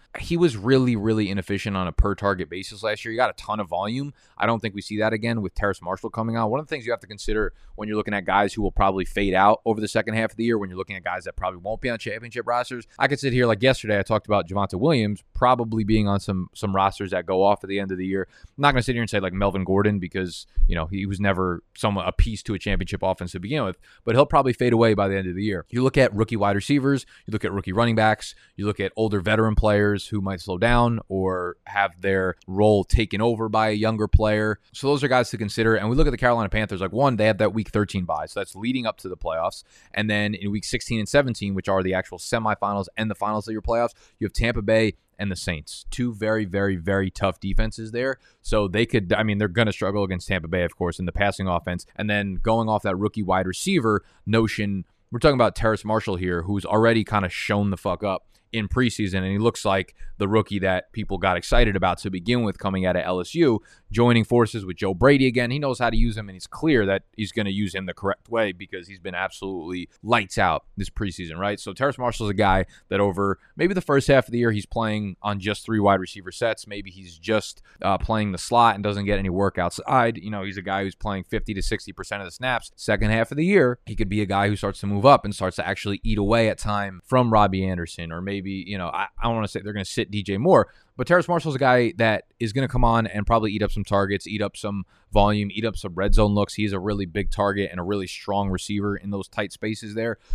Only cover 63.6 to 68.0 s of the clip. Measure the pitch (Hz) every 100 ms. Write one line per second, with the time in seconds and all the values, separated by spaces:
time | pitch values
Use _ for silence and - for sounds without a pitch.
63.6 | - _ - 110 120 117 107 120 113 113
64.6 | 92 85 98 92 127 143 131 120 120 139
65.6 | 143 123 120 113 117 107 101 92 - -
66.6 | 160 127 98 98 - - 101 - 101 95
67.6 | 101 95 92 -